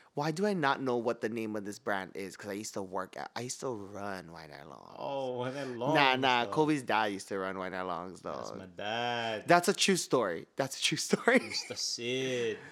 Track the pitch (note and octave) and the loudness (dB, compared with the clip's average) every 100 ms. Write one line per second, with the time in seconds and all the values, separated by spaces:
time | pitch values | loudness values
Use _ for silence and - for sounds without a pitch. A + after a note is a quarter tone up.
0 | - - D3 D#3 G#3 G3 C#3 C#3 C3 B2 | -10 -2 0 2 2 4 4 4 2 2
1 | A#2 A#2 A2+ A2+ A2 G#2+ G2+ G2+ - G2+ | 2 0 0 -2 -2 -4 -6 -6 -2 -2
2 | F#2 - F#2+ - G#2 G2 G#2+ - F#2+ F#2+ | -2 -8 -10 -8 -8 -6 -6 -6 -6 -6
3 | F#2 - C#2 - B2 - C#3 A2+ G2 G2+ | -6 -8 -10 -8 -8 -6 -6 -6 -8 -8
4 | G2+ F#2+ E2 E2 D#2+ C#2+ D#2 B1 G1+ - | -8 -8 -10 -14 -16 -16 -16 -16 -16 -8
5 | C#3 C#3 C3 B2 B2+ C3+ C3+ A#2+ B2 D3+ | -6 -4 -2 -2 -2 -4 -6 -2 2 6
6 | C3+ C3 C3+ B2 A#2 G2 D3+ D3+ A#2+ G#2+ | 6 6 4 4 2 2 2 2 2 2
7 | A2 G2 - G2+ F#2+ F#2+ F#2 F#2 F#2 E2+ | 2 0 -4 -4 -2 -4 -4 -4 -4 -4
8 | F2+ E2+ F#2 D2 A1 A1 F#2 F2 G2+ A2+ | -6 -10 -8 -8 -8 -10 -12 -8 -4 -2
9 | A#2+ A#2+ A2+ A2 - F3 F3 F#3+ - F3+ | 0 0 -2 -4 6 6 6 2 4 2
10 | - C#3 G#2 E2 - - C3+ - - D#3 | 4 2 2 0 -6 -4 -4 0 -2 0
11 | - - - B3 G#3 - - G#2 - - | 2 2 6 4 4 -6 -6 -4 -4 -2
12 | A#2+ B2+ C3 B2+ A#2 G2+ - | -2 0 0 0 0 -2 -8